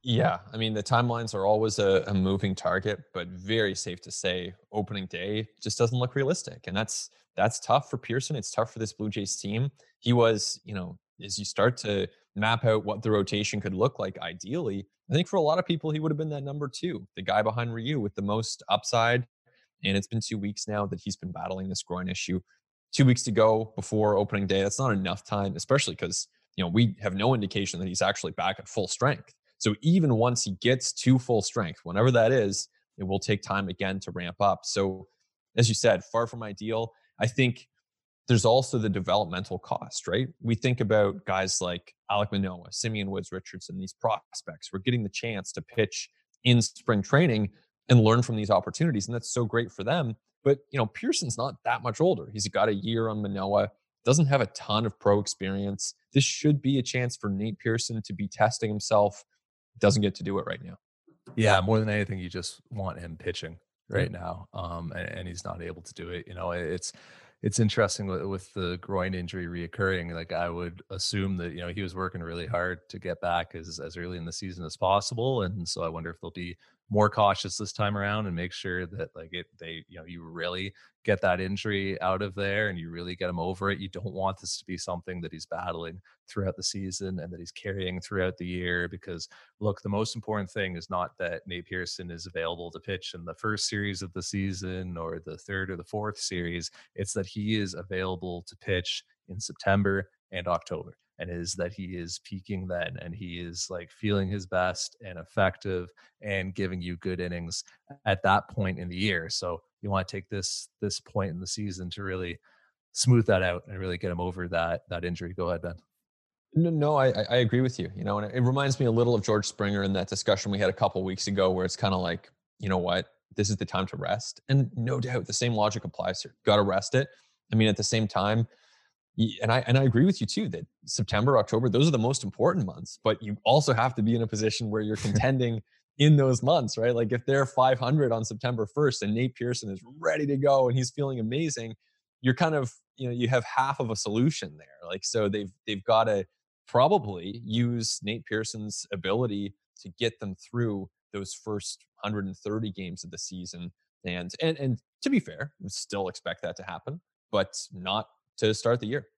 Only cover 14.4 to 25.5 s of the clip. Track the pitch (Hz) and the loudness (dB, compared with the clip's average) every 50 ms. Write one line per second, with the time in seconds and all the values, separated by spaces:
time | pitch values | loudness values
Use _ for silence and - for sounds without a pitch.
14.4 | - 95 131 175 160 110 98 98 95 _ _ _ _ - 151 156 180 - - 190 | -8 -6 -4 -4 -2 -2 -4 -4 -8 _ _ _ _ 0 0 0 0 2 2 2
15.4 | 156 147 156 180 180 - 170 147 - 156 156 156 156 160 151 147 160 156 147 139 | 4 4 2 2 2 0 -2 -2 0 -2 -2 0 0 0 0 0 -2 -4 -4 -6
16.4 | 135 139 143 147 147 135 - - - 180 160 104 95 _ _ 98 95 92 95 107 | -6 -6 -6 -6 -6 -6 -6 -6 -6 -4 -6 -6 -10 _ _ -8 -2 2 2 4
17.4 | 107 110 107 117 117 120 113 117 113 131 156 139 104 101 _ - 98 101 104 110 | 4 2 0 0 -2 -2 -4 -4 -4 -2 -2 -2 -2 -2 _ -4 -2 0 0 0
18.4 | 113 - - - - - 98 107 - - - 117 113 117 120 123 123 _ _ _ | -2 -4 -8 -10 0 0 0 0 2 2 2 4 4 4 4 2 0 _ _ _
19.4 | _ _ _ _ _ _ _ _ - 98 98 98 101 _ 117 113 - - 113 104 | _ _ _ _ _ _ _ _ -2 0 2 0 0 _ -4 -4 -4 -4 -6 -4
20.4 | 98 104 101 - - - 104 104 101 95 95 87 - 101 95 _ - 92 90 87 | -4 -6 -6 -6 -6 -4 -2 -2 -2 -2 -4 -6 -6 -8 -8 _ -8 -10 -8 -8
21.4 | 87 92 92 95 95 95 92 - - _ 87 90 92 92 90 - - - 92 90 | -6 -6 -6 -6 -6 -6 -6 -8 -6 _ -6 -6 -4 -4 -6 -6 -4 -2 -4 -4
22.4 | - _ _ _ _ _ _ _ _ _ - - 139 127 123 - - 123 104 113 | -4 _ _ _ _ _ _ _ _ _ 4 6 8 8 8 6 2 0 4 6
23.4 | 110 110 110 110 110 104 - - 92 - 110 107 107 107 104 98 104 104 - 101 | 6 6 6 4 0 -4 -6 -10 -6 -2 2 2 4 4 4 4 2 2 0 -2
24.4 | 98 92 98 98 98 101 - - 135 127 107 98 95 90 87 - - - 107 101 | 2 2 2 4 2 2 0 0 0 2 2 2 0 -2 -4 -4 -4 -4 -2 -2
25.4 | 101 98 | -2 -2